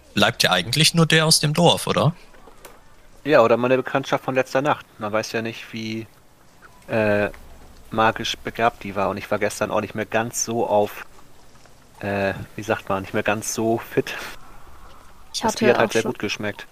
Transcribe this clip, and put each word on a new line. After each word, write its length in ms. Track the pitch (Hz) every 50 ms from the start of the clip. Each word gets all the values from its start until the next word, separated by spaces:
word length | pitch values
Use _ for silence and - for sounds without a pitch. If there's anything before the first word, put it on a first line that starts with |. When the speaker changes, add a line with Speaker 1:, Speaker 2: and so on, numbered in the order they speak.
| - - -
Speaker 1:
bleibt 300 | 104 101 107 117 - -
ja 80 | -
eigentlich 420 | 92 92 87 117 120 147 156 - -
nur 140 | 165 165 151
der 180 | 165 160 160
aus 140 | 156 160 -
dem 140 | - 147 151
Dorf, 340 | 170 175 156 104 90 - -
oder? 260 | 95 90 104 143 170 - - - - - - - - - - - - - - - - - - - - - -
Speaker 2:
Ja, 180 | 139 156 135
oder 160 | 113 113 120 113
meine 200 | 123 123 131 127
Bekanntschaft 460 | 127 - - - - - - 135 -
von 120 | - 131
letzter 260 | 131 127 - - 139
Nacht. 240 | 135 147 127 - - _ - -
Man 120 | 117 104
weiß 200 | 104 107 110 -
ja 100 | - 117
nicht, 320 | 113 113 110 - - - -
wie, 320 | 113 110 110 110 110 110 - - - - - _ _ - - - - - - - - - -
äh, 400 | - 113 107 107 104 104 104 98 - - - - - - - - - - - -
magisch 480 | - 113 110 110 110 - 113 - - -
begabt 460 | - 110 - - 113 120 - - -
die 120 | 101 95
war. 140 | 101 98 95
Und 80 | 95 101
ich 140 | - -
war 80 | 104 101
gestern 320 | 104 95 - - 107 101
auch 100 | 98 107
nicht 140 | 101 98 -
mehr 100 | 110 107
ganz 380 | - - 113 113 120 - - -
so 220 | - 113 117 113 -
auf, 380 | 90 104 107 104 - - - - - - - - - - - - - - - - - - - - - -
äh, 320 | - 104 101 101 98 98 95 - 107 - -
wie 80 | - 104
sagt 260 | 107 110 - - -
man, 120 | 101 98
nicht 120 | 98 - -
mehr 100 | 107 104
ganz 300 | - 104 110 101 - -
so 240 | - 110 113 113 113
fit. 340 | - - - 143 131 - - - - - - - - - - - - - - - - - - - - - - - - - -
Speaker 3:
Ich 80 | -
Speaker 2:
Das 120 | - 226 -
Speaker 3:
hatte 120 | - 226
Speaker 2:
Bier 40 | - 233
hat 40 | 233
halt 100 | 226 208
Speaker 3:
auch 40 | -
Speaker 2:
sehr 80 | - -
Speaker 3:
schon 80 | 110
Speaker 2:
gut 80 | - -
geschmeckt. 480 | - 101 - - 107 104 101 - - -